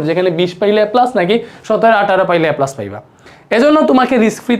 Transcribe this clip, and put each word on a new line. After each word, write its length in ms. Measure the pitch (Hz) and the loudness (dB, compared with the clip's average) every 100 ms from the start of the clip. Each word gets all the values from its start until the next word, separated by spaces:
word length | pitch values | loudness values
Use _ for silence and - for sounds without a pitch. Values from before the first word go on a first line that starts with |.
| 151 | -2
যেখানে 200 | 165 185 165 | 0 0 0
বিশ 120 | 180 - | -2 -2
পাইলে 200 | 208 214 208 | 0 2 0
এ 20 | |
প্লাস 160 | 208 247 247 | 0 0 0
নাকি 160 | 175 226 233 - - | 0 -2 -4 -14 -4
সতেরো 280 | 214 220 220 | 0 2 2
আঠারো 220 | 202 190 180 | 2 0 0
পাইলে 160 | 170 160 | 0 0
এ 40 | 143 | -2
প্লাস 140 | 135 - | -4 -6
পাইবা। 220 | 101 101 - _ - - _ 220 | -12 -12 -18 _ -20 -20 _ 0
এজন্য 200 | 285 302 294 | 2 2 2
তোমাকে 260 | 262 254 254 | 2 2 0
রিস্ক 180 | 220 208 | 0 -2
ফ্রি 100 | - | -4